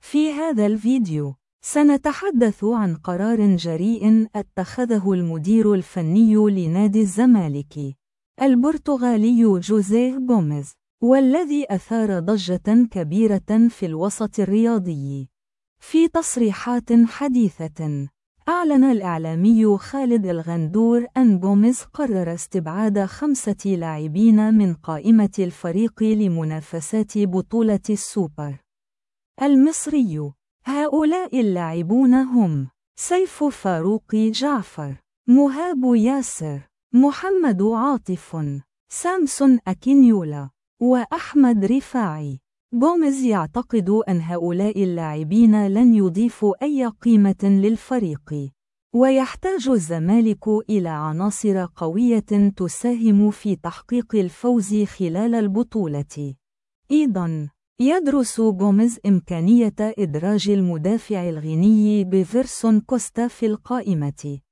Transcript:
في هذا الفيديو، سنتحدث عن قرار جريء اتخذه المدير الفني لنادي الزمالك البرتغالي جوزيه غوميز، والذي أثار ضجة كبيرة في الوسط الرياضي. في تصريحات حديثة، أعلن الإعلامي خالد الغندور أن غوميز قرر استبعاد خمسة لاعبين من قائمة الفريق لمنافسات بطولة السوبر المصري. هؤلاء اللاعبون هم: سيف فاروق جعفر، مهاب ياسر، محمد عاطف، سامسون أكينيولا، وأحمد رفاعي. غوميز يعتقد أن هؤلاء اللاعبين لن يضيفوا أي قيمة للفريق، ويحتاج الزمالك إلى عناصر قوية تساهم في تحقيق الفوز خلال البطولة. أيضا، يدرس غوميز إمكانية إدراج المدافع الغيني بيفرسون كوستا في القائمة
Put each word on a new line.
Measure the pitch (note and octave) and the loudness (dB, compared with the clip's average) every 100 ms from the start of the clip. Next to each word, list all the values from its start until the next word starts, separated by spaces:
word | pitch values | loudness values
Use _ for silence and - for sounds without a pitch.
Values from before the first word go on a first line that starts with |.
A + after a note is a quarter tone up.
في | - D4 D4+ | -4 -2 -2
هذا | D4 D#4+ B3 G#3 | -2 -4 0 0
الفيديو، | G#3+ A3 C4 G3 D3+ C#3+ C#3 _ _ | 0 0 0 0 -4 -6 -10 _ _
سنتحدث | - D4 D4 C#4 D4+ C#4+ G4 C#4+ A#3 G3+ | -6 2 4 2 -2 -4 -2 0 0 0
عن | G#3 A#3 G3+ | -2 0 -2
قرار | D#3+ E3+ F3+ G#3 A#3 G#3 F#3 | -4 -6 -4 -2 2 2 2
جريء | E3 D#3+ G3 A3+ G#3+ A3 A3 G#4 | -2 -4 -2 0 2 2 2 -6
اتخذه | G4 - F3+ - B3 A3 F#3+ | -10 -8 -8 -4 -2 0 0
المدير | F#3 F3 D#3+ D#3 A3+ G#3 | 0 -2 -4 0 2 4
الفني | G3+ E3+ - D#3+ F#3+ A3+ | 0 -2 -6 0 4 4
لنادي | G#3+ G#3+ G3 E3 F3 G#3 G#3 | 4 2 0 -2 0 0 2
الزمالك | G#3 F#3 B3+ A3+ E3 C#3+ C#3+ D3 C#3 C3+ _ _ _ - | 0 2 4 4 2 -6 -10 -12 -12 -12 _ _ _ -2
البرتغالي | C4+ B3 C4+ D#4+ - C#4 B3 A3+ A3 A#3+ A3+ F#3 | 2 2 2 -2 -4 -2 0 0 2 4 2 2
جوزيه | F3 G#3+ F#3+ A3+ B3 C4+ B3+ | 0 -2 0 0 0 -2 0
غوميز، | A#3 D#3 D3 C#3 _ _ _ | 0 0 -4 -10 _ _ _
والذي | A#3 C4+ C4 D4 E4 D4 C#4 | 2 4 4 2 0 -4 -4
أثار | F#3+ - A3+ A3 F#3 | -6 -4 -4 -2 -2
ضجة | E3+ G#3+ F3 F3+ - A3+ A#3+ | -2 -4 -2 -4 2 2 2
كبيرة | F#3+ D#3 F#3 A3 G3 - G#3+ A#3 | -2 -4 0 0 0 0 2 2
في | - F#3 | 0 -8
الوسط | D#3 F#3+ - G#3+ - | -4 -6 -4 -8 -4
الرياضي. | F#3 G#3 A3+ A3+ F3+ D3+ C#3 C#3 C3+ _ _ _ _ _ | 0 2 2 0 -2 -6 -8 -8 -12 _ _ _ _ _
في | - D#4+ E4 | -4 0 0
تصريحات | E4 D#4+ - A3+ G3 - A#3+ A#3 | 0 -4 -2 -2 -2 -4 -4 2
حديثة، | A#3 A#3 - C#4+ B3 G#3+ - D#3+ D3+ D#3 C#3+ C#3 _ _ _ - | 4 4 0 -2 0 -2 -4 -14 -8 -8 -6 -8 _ _ _ -4
أعلن | F4 E4 C#4+ | -2 2 4
الإعلامي | C4+ A3+ F#3 E3 D#3+ E3 G3 A3+ G#3+ G3+ | 4 2 -2 -6 -4 0 2 4 4 2
خالد | - C#4 C4 A#3 F#3+ | -2 -4 0 0 0
الغندور | E3+ E3 E3+ D#3 G3 A3+ A#3+ A#3+ - | -4 -4 -6 -2 0 2 2 -2 2
أن | B3+ F#3+ | 2 2
غوميز | F#3+ G3+ A3 B3+ | 2 2 2 0
قرر | - - C#4 G3 E3+ | -8 -8 -4 -2 -4
استبعاد | E3+ - F#3+ D#3 E3+ G#3+ G3+ | -6 -6 -6 -6 -4 -2 -2
خمسة | F#3+ - D4 C4+ - G3+ G3+ | -4 -4 -4 -2 -4 -6 -4
لاعبين | F#3 E3 D#3 D#3 D#3 A3+ G#3+ G#3+ | -4 -4 -8 -6 2 4 4 4
من | A3 G3 | 2 2
قائمة | E3 - D#3 F#3 A3+ G3+ G3 | -2 -6 -6 4 4 4 -2
الفريق | F3+ - F3 F3 A3+ - | -6 -4 -6 -2 -2 -2
لمنافسات | A3 G#3+ G3+ E3 D#3 D#3 D#3 E3 D#3 A3 G#3 G#3+ | -2 0 0 -2 -4 -8 -8 -12 -6 -4 -2 -2
بطولة | G3+ F#3 F3+ A3+ A3 G3+ - | -2 -2 -2 0 0 0 -2
السوبر | G3+ - - E3 D3+ D3 C3+ _ _ _ _ _ _ _ - | -4 -4 -4 -6 -6 -12 -12 _ _ _ _ _ _ _ -4
المصري. | C#4 C#4 C#4+ D#4+ - D4+ A#3 D3+ D3 C#3+ _ _ | 2 4 4 2 -4 -2 0 -2 -8 -12 _ _
هؤلاء | - C#4+ D4+ D4 D4+ F4+ F#4 C4 | -8 -4 -2 0 0 0 -2 -2
اللاعبون | A3 F3+ E3 E3 E3+ A#3 C4 | 0 -2 -4 -6 -2 2 4
هم: | B3+ C4 B3 F#3+ D3 C3+ _ _ - | 4 2 0 0 -2 -6 _ _ -14
سيف | - F4+ F#4 - | -4 -2 -2 -2
فاروق | D4 - G3 E3+ E3+ G#3+ _ | -4 -4 -4 -2 -2 -4 _
جعفر، | G#3+ A3 A3 C#4 C#4 F#3 - C#3+ C3+ _ _ - | -2 0 -2 -2 -4 -6 -12 -12 -12 _ _ 2
مهاب | B3+ C#4+ C4+ F4 D4 B3+ | 4 4 0 -4 -2 0
ياسر، | A#3+ G#3+ C#4 B3 - D#3 C#3+ - _ _ | 2 2 -2 -6 -8 -10 -10 -12 _ _
محمد | A#3+ C#4 C#4 F#4 F#4+ D#4+ F#3 | 4 4 2 -2 0 0 0
عاطف، | G#3 A3+ C4 B3+ - F3+ - D#3+ D3 C#3 - _ _ | 0 0 -2 -2 -4 -10 -8 -8 -6 -8 -12 _ _
سامسون | - F4 F#4 D4 - C#4 B3 - | -8 -4 -2 -2 0 2 2 0
أكينيولا، | F#3 B3 C#4 B3+ G#3 D#3+ D3 C#3 _ _ _ | -6 2 6 6 4 -2 -10 -12 _ _ _
وأحمد | A#3+ B3+ A#3 E4 - D4 B3+ A3+ | 0 0 0 -8 -2 4 4 4
رفاعي. | G3 C4 - B3+ G#3 D#3 D3 C3+ _ _ _ A#3+ | 2 0 -2 -4 -4 -4 -10 -12 _ _ _ 0
غوميز | C#4+ F4 D4+ C4+ | 2 2 0 0
يعتقد | B3+ G#3 D#3 - B3 A#3 F#3 | 0 0 -2 -6 -4 -2 0
أن | G#3+ G#3+ F3 | 0 0 -2
هؤلاء | D#3+ F3 E3+ F3 G#3 G3+ | -2 -4 -4 -2 -2 -2
اللاعبين | F#3+ E3+ D#3+ D3+ D#3 G3+ A#3 G#3+ G3+ | -2 -2 -6 -6 -2 4 6 4 2
لن | G3 B3 | 4 4
يضيفوا | A3 F#3+ E3+ A#3 - G#3 F#3+ | 4 2 0 -4 0 -2 0
أي | C#4+ C#4+ A#3+ | -2 -2 -4
قيمة | G#3+ A#3+ A3 G3 F#3+ | -4 2 4 4 2
للفريق، | G3 G3 G3+ A3+ - B3+ F#3+ D3 - D3 C#3 _ _ _ _ | 2 2 2 -2 -4 -4 -4 -6 -10 -10 -10 _ _ _ _
ويحتاج | A#3+ C4 C4+ C4 - F#4 F#4+ B3 | 2 4 4 0 -6 -6 -4 0
الزمالك | A#3+ D#3+ E3+ E3 A3+ A3+ G3+ G#3+ G#3+ A3 | 0 0 -4 0 2 2 0 -2 -2 0
إلى | G#3 F3 | -4 -2
عناصر | D#3 D#3 D#3 G3+ G3+ G#3+ F#3+ F3 - | -6 -6 -4 -4 -4 -2 -2 -4 -6
قوية | E3 F3 B3 A3+ - G#3 G3+ G3 | -6 -2 0 0 0 2 2 0
تساهم | F3+ - A#3+ A#3+ A3+ G3+ G#3 | -8 -4 -4 0 2 4 4
في | G3+ G#3 F3+ | 0 -6 -6
تحقيق | E3+ - - A#3+ A3+ | -6 -12 -6 -6 -2
الفوز | A3 F#3 - A#3+ B3 G3 G#3+ | -2 -2 -2 0 0 0 -2
خلال | G3+ - F3+ E3+ A#3 | -2 -4 -4 -2 -2
البطولة. | A#3 G#3 G3 A#3+ A3 E3+ D3 C#3+ - C#3+ C3+ _ _ _ _ _ | -2 -2 -2 -4 -4 -4 -4 -8 -10 -12 -12 _ _ _ _ _
أيضا، | D4 D4 F#3+ E3+ D#3+ D3 _ _ _ | 0 2 0 -4 -6 -8 _ _ _
يدرس | B3+ F4 D4 C#4 B3 - | 0 2 0 0 -2 0
غوميز | A3 F#3 G3+ G3+ A#3 A#3 G3+ | 0 2 2 4 2 0 0
إمكانية | F#3+ - F3 E3+ A#3+ A3 - | 0 0 -4 2 4 2 -2
إدراج | G#3+ A3 F#3+ D3 F3 G#3 G3+ | -6 -4 -4 -2 -2 -2 0
المدافع | G3+ F#3 E3 E3+ A3 - G3+ F3 | 0 0 -2 -2 -2 -4 -6 -4
الغيني | D#3 D3+ D#3+ G3 G#3+ G#3 G#3+ | -6 -4 0 4 4 4 0
بيفرسون | F#3 F#3+ F3 A#3 C4 - A#3 G#3+ | 0 -2 0 -2 -4 -4 0 0
كوستا | G#3+ B3+ - - A#3+ | 0 -6 -6 -6 -6
في | - A3+ | -4 -4
القائمة | G#3+ - B3 G#3 E3 C#3+ C#3+ D3 C#3 _ | -4 -6 -8 -4 -4 -4 -8 -12 -14 _